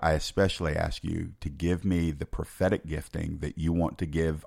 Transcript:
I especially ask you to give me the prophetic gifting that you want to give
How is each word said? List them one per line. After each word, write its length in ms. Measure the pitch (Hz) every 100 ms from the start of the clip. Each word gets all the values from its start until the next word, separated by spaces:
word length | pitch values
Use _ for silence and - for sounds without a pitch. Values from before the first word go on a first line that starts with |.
I 80 | 82
especially 640 | 78 - - 98 - 82 78
ask 280 | 80 -
you 300 | 82 80 82 -
to 100 | -
give 360 | 69 85 90 98
me 260 | 87 82
the 140 | 71 78
prophetic 600 | - 82 - 92 101 78
gifting 520 | 76 - 80 80 78
that 180 | 76 -
you 140 | 80
want 260 | 85 82 -
to 60 | 82
give 400 | 80 80 78